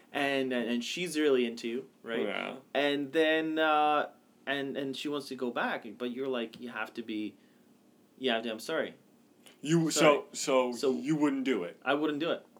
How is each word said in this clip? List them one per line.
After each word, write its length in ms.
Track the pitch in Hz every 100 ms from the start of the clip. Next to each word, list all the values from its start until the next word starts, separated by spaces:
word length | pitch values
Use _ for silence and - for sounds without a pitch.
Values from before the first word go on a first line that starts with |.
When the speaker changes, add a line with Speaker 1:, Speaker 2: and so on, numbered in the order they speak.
| -
Speaker 1:
And, 400 | 143 139 139 131
and, 160 | 123 113
and 140 | 120
she's 340 | 120 175 180 151
really 260 | 151 127 117
into 220 | 117 117
you, 180 | 120 - _
right? 180 | 117 113 107
Speaker 2:
Yeah. 260 | 95 98 127 - 135
Speaker 1:
And 360 | 143 143 139
then, 460 | 156 156 160 160 156
uh, 480 | 156 151 151 147 - - _ _ -
and, 300 | 139 139 131
and 180 | 139 131
she 100 | 151
wants 200 | 147 135
to 60 | 127
go 140 | 123
back, 340 | 139 233 - 117 101
but 140 | 123
you're 160 | 120 135
like, 320 | 123 113 -
you 100 | 120
have 240 | 113 113 -
to 60 |
be, 300 | 113 107 104 - _ _ _ _ _ _ _ -
you 140 | 127
have 120 | 113
to, 80 | 120
"I'm 80 | 110
sorry." 340 | - 156 98 - _ _ _ _ - -
Speaker 2:
You, 300 | 143 165 160
Speaker 1:
Sorry. 300 | 143 151 139 -
Speaker 2:
so, 400 | - - 131 123
so 60 | 120
Speaker 1:
So 140 | 135
Speaker 2:
you 220 | 123 131 156
wouldn't 260 | 147 135
do 200 | 131 110
it? 140 | 87 -
Speaker 1:
I 100 | -
wouldn't 260 | 147 156 147
do 120 | 165
it. 140 | 117 -